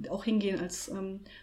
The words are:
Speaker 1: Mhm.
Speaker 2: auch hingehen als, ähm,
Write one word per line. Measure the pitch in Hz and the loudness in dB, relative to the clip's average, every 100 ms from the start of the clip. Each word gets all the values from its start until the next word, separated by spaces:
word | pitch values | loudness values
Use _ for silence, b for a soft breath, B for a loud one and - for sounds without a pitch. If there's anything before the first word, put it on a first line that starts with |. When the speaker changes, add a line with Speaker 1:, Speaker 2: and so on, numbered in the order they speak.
Speaker 1:
Mhm. | - | 0
Speaker 2:
auch | 196 | -2
hingehen | 226 214 202 180 | 4 4 4 2
als, | 180 - - | 0 -4 -6
ähm, | 196 190 196 - B | -4 -4 -6 -10 B